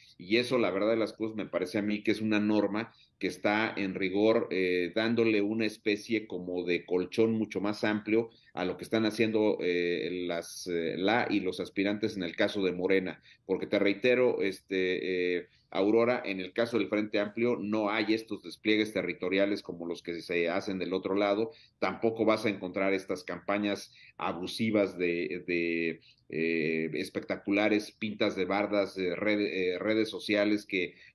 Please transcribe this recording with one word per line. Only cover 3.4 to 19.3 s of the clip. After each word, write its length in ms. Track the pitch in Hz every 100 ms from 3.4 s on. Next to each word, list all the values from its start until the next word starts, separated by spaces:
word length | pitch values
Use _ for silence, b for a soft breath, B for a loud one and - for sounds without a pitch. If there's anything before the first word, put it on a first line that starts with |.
| 107 104 110
en 200 | - 98
rigor, 540 | 92 95 98 107 117 98
eh, 420 | 90 92 90 87
dándole 460 | 110 113 117 113 107
una 240 | 101 110
especie 640 | 110 107 110 101 - 113 -
como 380 | 92 90 90
de 200 | 87 87
colchón 480 | - 90 90 - 113
mucho 280 | 113 107 98
más 240 | 101 107
amplio 460 | 110 104 104 110 113 B B
a 140 | - 90
lo 100 | 90
que 80 |
están 220 | - 113 110
haciendo, 500 | 107 113 110 107 -
eh, 640 | 90 87 87 87 85 90 87
las, 400 | 85 - - 92
eh, 300 | 85 82 -
la 280 | 95 117 -
y 100 | 104
los 200 | 92 90
aspirantes 560 | 87 - 98 104 110 98
en 80 |
el 120 | 87 -
caso 260 | 104 107
de 100 | 92
Morena, 500 | 87 90 95 92 80 B B -
porque 200 | 92 -
te 120 | 104
reitero, 640 | 101 98 127 123 123 -
este, 920 | 98 92 - 95 92 92 92 92 90 87
eh, 80 | - b b
Aurora, 520 | - 98 113 117 123 -
en 120 | 92
el 140 | 92
caso 260 | - 117 117
del 100 | 98
Frente 300 | 107 107 104
Amplio 380 | 104 113 117 120
no 340 | 101 107 104
hay 220 | 107 104
estos 300 | 110 - 101
despliegues 500 | 87 - 104 107 107
territoriales 720 | 98 87 85 90